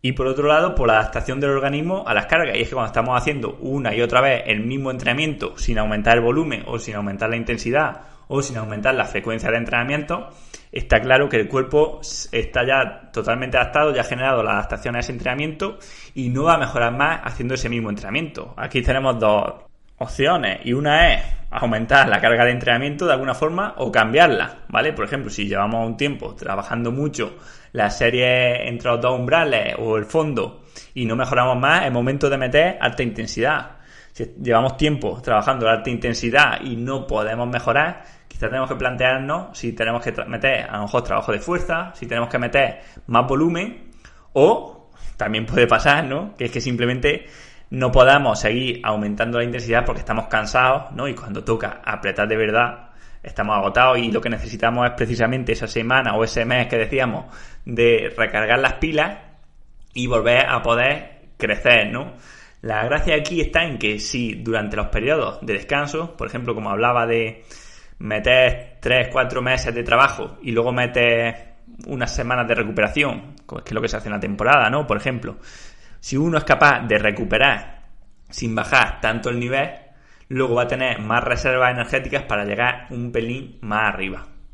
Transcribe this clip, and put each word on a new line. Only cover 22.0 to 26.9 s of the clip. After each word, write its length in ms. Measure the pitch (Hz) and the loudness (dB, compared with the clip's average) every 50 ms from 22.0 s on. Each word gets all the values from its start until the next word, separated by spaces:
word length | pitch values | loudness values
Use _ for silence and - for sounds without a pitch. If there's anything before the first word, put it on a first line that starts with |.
| 131 117 | 8 6
la 120 | 101 104 | 4 4
carga 240 | 117 113 117 117 120 | 4 4 6 6 4
de 80 | 123 | 4
entrenamiento 540 | 123 123 123 123 120 120 135 147 147 143 180 | 2 0 2 2 2 2 0 -2 -4 -2 2
de 60 | 170 | 2
alguna 220 | 143 131 135 135 123 | 2 2 2 -4 -2
forma 400 | - 156 156 170 185 202 214 - - | -2 -2 -2 0 -2 -4 -4 -4 -6
o 120 | - 110 | -6 0
cambiarla, 680 | - 113 110 110 117 151 175 165 123 92 78 - - - - - | 2 2 2 4 6 6 6 6 6 2 0 -2 -6 -14 -16 -2
¿vale? 240 | - 104 127 156 | -2 0 0 0
Por 120 | 147 - 104 | -2 -2 -4
ejemplo, 260 | - 143 139 131 107 | -4 -4 -6 -6 -8
si 160 | 101 - 104 | -6 -6 -4
llevamos 400 | 98 98 95 101 107 113 113 113 | -2 0 0 0 0 0 -2 -2
un 100 | 113 113 | -2 -2
tiempo 380 | 110 139 143 139 - - - - | -2 -2 -4 -2 -6 -10 -12 -12
trabajando 580 | - - - 98 98 98 - - 117 120 117 | -10 -8 -6 -4 -4 -4 -4 -4 -4 -2 -4